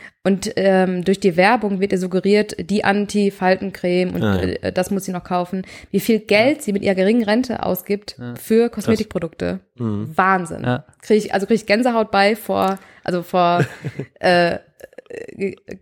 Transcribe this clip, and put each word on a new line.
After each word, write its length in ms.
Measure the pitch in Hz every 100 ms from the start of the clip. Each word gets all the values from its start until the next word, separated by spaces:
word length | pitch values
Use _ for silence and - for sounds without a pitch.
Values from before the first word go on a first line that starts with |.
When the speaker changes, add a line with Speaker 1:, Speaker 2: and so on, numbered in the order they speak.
| - _
Speaker 1:
und, 280 | 220 196 214 -
ähm, 480 | 190 190 185 180
durch 160 | 180 196
die 160 | 196 165
Werbung 440 | 190 240 208 196
wird 140 | 196
ihr 40 | 190
suggeriert, 600 | 185 180 196 208 214 - 170
die 140 | 202
Anti-Faltencreme 1300 | - 202 202 208 196 196 185 190 196 185 180 180 180
und, 80 | 180
Speaker 2:
Ah, 120 | 214 196
ja. 60 | 92 -
Speaker 1:
äh, 100 | 95
das 200 | 185 185
muss 140 | 196 190
sie 60 |
noch 120 | 180
kaufen. 400 | - 180 175 190 185 - -
Wie 100 | 196
viel 200 | - 220
Geld 380 | 214 208 247 302
Speaker 3:
Ja. 60 |
Speaker 1:
sie 100 | -
mit 100 | 196
ihrer 120 | - 185
geringen 280 | 190 240
Rente 400 | 208 220 254 -
ausgibt 540 | - 180 - 202 - -
Speaker 3:
Ja. 160 | 120 120
Speaker 1:
für 340 | - 220 233
Speaker 2:
Krass. 160 | 233 208
Speaker 1:
Kosmetikprodukte. 760 | 220 214 185 165 - 180 190 - -
Speaker 2:
Mhm. 320 | 113 104 110 160
Speaker 1:
Wahnsinn. 460 | 190 185 165 170
Speaker 3:
Ja. 220 | - 123 - _
Speaker 1:
Krieg 160 | - 214 -
ich, 80 |
also 140 | 202 196
krieg 80 | 226
ich 100 | -
Gänsehaut 460 | 214 254 233 220
bei 240 | 196 202 220
vor, 420 | - 196 190 196 - -
also 200 | - 175
vor, 420 | 170 185 175 175 135 - 123
Speaker 2:
<laughs> 280 | - 131 -
Speaker 1:
äh, 380 | 185 175 170 - - - - - - - - -
ge-, 180 | 196 - - 196